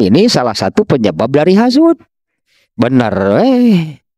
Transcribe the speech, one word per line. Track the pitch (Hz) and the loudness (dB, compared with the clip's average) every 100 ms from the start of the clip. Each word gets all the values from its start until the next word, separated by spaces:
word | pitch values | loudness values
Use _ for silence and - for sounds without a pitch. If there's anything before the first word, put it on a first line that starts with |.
ini | 98 131 226 | 0 2 2
salah | 147 123 | 0 -4
satu | 101 95 - - | -4 -4 -2 -2
penyebab | 139 104 78 117 | -2 -2 -2 -2
dari | 139 160 190 | 0 2 2
hasud. | 240 254 330 330 _ _ _ _ _ _ _ - | 2 2 0 0 _ _ _ _ _ _ _ -4
Bener, | 117 131 113 95 98 110 | -2 0 0 -2 0 0
eh. | 247 247 240 185 156 135 _ | 0 2 2 0 -2 -12 _